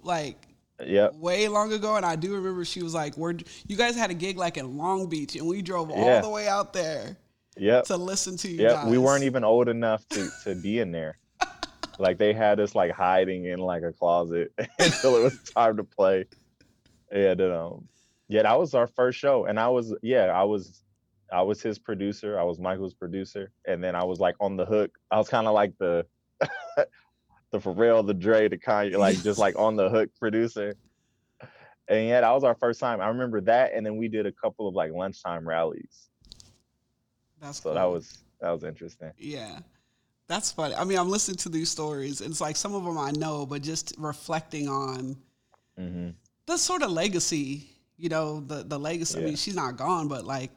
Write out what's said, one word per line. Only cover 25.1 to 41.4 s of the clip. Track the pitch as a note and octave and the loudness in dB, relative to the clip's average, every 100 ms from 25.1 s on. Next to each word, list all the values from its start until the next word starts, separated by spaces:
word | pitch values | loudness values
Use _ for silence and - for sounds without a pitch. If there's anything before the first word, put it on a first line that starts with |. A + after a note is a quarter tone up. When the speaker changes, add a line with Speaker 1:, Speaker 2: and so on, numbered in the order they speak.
Speaker 2:
I | G#2 | 0
was | G#2+ | 2
kinda | A#2+ A2 | 0 2
like | G#2+ G#2 - | 4 2 0
the, | F2+ E2+ - _ _ - | 0 0 -2 _ _ -4
<laughs> | D3 G5 E5+ E5+ - _ _ _ _ _ _ | -4 -6 -6 -2 -2 _ _ _ _ _ _
the | G2+ | -6
Pharrell, | G2 F2+ A#2 A2+ G2+ | -4 2 4 4 2
the | F#2+ | 0
Dre, | G2+ A2 G#2+ | 2 4 4
the | F2+ | 0
Kanye, | - G#2 G2+ F#2+ | -2 0 0 2
like, | G2 F#2 | 4 4
just, | G#2 | 0
Speaker 1:
Yes. | G2+ | 2
Speaker 2:
like, | G2 - | 2 4
on | A2 A2 | 2 4
the | A2+ | 2
hook | A2+ G#2+ - | 2 0 -2
producer. | A2+ A2+ A#2 A2+ G#2 G2+ _ _ _ _ _ _ - - - _ - | -2 0 0 -2 -8 -8 _ _ _ _ _ _ -20 -20 -20 _ -2
And | G#2+ A2+ | 0 4
yeah, | B2 | 4
that | A#2 | 4
was | C3 C3 | 4 4
our | A#2 | 2
first | A#2+ A#2 | 0 0
time. | B2+ A2 | -2 -2
I | G2+ | -2
remember | A#2+ B2+ G#2+ | -2 -4 -2
that, | F#2 A#2+ B2+ | 4 4 4
and | A2+ G#2+ | 0 -4
then | G#2+ | -4
we | A#2 | -4
did | G#2+ G2+ | -2 -4
a | |
couple | - - - G2+ | -4 -6 -4 -4
of, | |
like, | F#2 D#2+ | -2 -4
lunchtime | F2 F#2+ F#2+ F2+ E2+ E2 | -4 -8 -8 -8 -8 -4
rallies. | E2 E2 - - _ _ _ - - - _ _ _ _ _ _ _ _ _ | -2 -2 -4 -14 _ _ _ -20 -20 -20 _ _ _ _ _ _ _ _ _
Speaker 1:
That's | D3 C#3+ | -18 -10
Speaker 2:
So | - | -6
that | D#2 | 0
Speaker 1:
cool. | F2+ | 0
Speaker 2:
was, | F2 - - _ - | -2 -6 -18 _ -8
that | E2+ | -6
was | E2+ | -6
interesting. | E2 D#2+ E2+ - D#2 - | -8 -14 -16 -16 -18 -16
Speaker 1:
Yeah. | - C#3+ G#2+ D2 - _ _ _ _ _ - | -14 -12 -14 -16 -20 _ _ _ _ _ -10
That's | F#3 - | -6 -6
funny. | - D3+ - | -4 -4 -4
I | F#3 | -2
mean, | F#3 | 0
I'm | F3+ | 0
listening | G3+ - | 0 -2
to | F#3 | -6